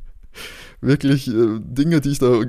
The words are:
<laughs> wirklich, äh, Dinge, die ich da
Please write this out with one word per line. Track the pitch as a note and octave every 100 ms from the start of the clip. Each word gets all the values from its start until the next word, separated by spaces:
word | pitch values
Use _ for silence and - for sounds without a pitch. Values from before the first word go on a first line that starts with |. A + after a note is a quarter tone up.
<laughs> | - - - - - - - -
wirklich, | - D3 C#3 C#3 C3
äh, | A2 A2+ A2
Dinge, | - B2 D3+ D#3+
die | C#3
ich | C#3+
da | B2 A#2+